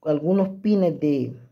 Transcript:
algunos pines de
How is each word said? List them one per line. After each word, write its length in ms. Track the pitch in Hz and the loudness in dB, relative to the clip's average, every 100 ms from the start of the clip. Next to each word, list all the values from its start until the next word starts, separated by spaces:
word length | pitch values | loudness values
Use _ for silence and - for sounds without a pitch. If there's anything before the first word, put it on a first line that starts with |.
algunos 480 | 156 147 151 196 190 190 | -2 -2 0 0 0 -2
pines 380 | 214 208 180 143 | 0 2 2 0
de 360 | 147 143 123 123 - | 0 0 -2 -8 -20